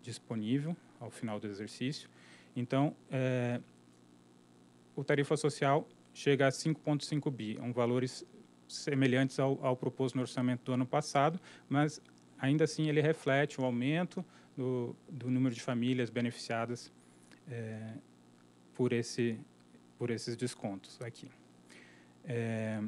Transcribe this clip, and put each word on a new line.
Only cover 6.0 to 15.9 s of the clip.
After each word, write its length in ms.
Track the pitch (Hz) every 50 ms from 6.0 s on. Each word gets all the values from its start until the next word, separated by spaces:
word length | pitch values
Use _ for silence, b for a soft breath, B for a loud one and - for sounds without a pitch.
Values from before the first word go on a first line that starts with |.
| - - -
chega 340 | - - 143 143 127 139 135
a 40 |
cinco 300 | 135 - - 160 156 -
ponto 240 | - 156 147 143 -
cinco 240 | - 156 151 - 156
bi, 260 | 135 110 110 107 110 -
um 120 | 123 120
valores 540 | 120 123 120 117 123 127 131 127 - - - - - - - - - - - -
semelhantes 720 | - - - - 143 131 135 131 123 127 135 135 - -
ao, 240 | 135 135 135 - 139
ao 120 | 135 127
proposto 400 | 123 - 127 - - 131 127 -
no 60 | 135
orçamento 420 | 127 113 - 135 123 123 127 120 -
do 100 | - 127
ano 120 | 123 127
passado, 540 | 123 - 147 151 - - 143 139 160 165 185 B B B B B B
mas 320 | 139 143 147 156 147 - - - - - - - - -
ainda 240 | - 135 143 156 160
assim 260 | 156 - - 156 156
ele 120 | 147 156
reflete 600 | 147 156 160 - - 143 135 139 147 139 - -
o 40 | 131
aumento 600 | 127 123 120 123 135 156 170 185 180 - 190 180 B B B B B B
do, 400 | - 127 127 127 123 120 120 - - - -
do 200 | 175 127 117 123
número 240 | 127 127 131 131 117
de 80 | 120
famílias 480 | - - 123 117 117 123